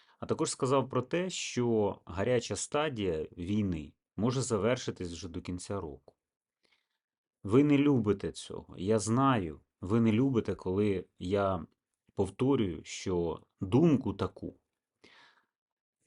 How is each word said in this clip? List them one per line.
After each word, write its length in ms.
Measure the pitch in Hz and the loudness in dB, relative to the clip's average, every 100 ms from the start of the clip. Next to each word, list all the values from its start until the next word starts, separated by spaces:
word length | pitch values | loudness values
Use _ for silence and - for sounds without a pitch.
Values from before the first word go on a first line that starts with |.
| _ _ | _ _
А 60 | - | -4
також 240 | 113 160 | -2 -2
сказав 380 | - 127 139 131 | -2 0 0 0
про 140 | 131 | -2
те, 280 | 123 170 185 | -2 -4 -4
що 680 | - - - 120 110 101 - | -6 -6 -2 0 2 2 -2
гаряча 520 | - 90 107 123 - 101 | -8 -4 0 0 0 -6
стадія 720 | - 147 156 117 95 78 78 - | -4 -2 -2 -2 -2 -2 -4 -8
війни 540 | 87 104 101 82 71 - _ - | -2 0 0 -2 -6 -16 _ -4
може 260 | 113 127 | -2 0
завершитись 680 | 117 107 107 127 - - 90 | 0 0 2 0 -4 -8 -8
вже 160 | 85 92 | -8 -10
до 120 | 87 | -10
кінця 400 | 90 90 - 101 | -8 -8 -8 -8
року. 340 | 82 65 _ _ _ _ _ _ _ _ _ _ _ _ _ _ | -8 -12 _ _ _ _ _ _ _ _ _ _ _ _ _ _
Ви 220 | 101 120 | 2 4
не 140 | 147 143 | 6 4
любите 540 | 143 131 104 101 104 | 4 4 2 0 -4
цього. 420 | - - - - 71 | -8 -12 -14 -14 -6
Я 200 | 92 110 | 0 0
знаю, 600 | 101 117 135 120 85 71 _ _ | 2 2 4 2 -2 -8 _ _
ви 200 | 90 117 | 0 2
не 120 | 113 | 4
любите, 420 | 107 135 120 - | 4 4 2 0
коли 500 | 92 92 95 104 92 - - | -4 -2 0 2 0 -4 -10
я 480 | 90 101 98 92 - _ _ _ _ | -2 0 0 -2 -6 _ _ _ _
повторюю, 680 | - 92 - 127 135 98 76 | -4 -4 0 2 2 0 -4
що 560 | - - 101 90 85 - - _ | -10 -8 -2 0 0 -4 -12 _
думку 520 | 95 120 165 139 104 | 0 4 6 4 2
таку 440 | - - - 85 - _ _ _ _ - - - _ _ _ _ _ _ _ | -4 -4 -6 -14 -14 _ _ _ _ -20 -20 -20 _ _ _ _ _ _ _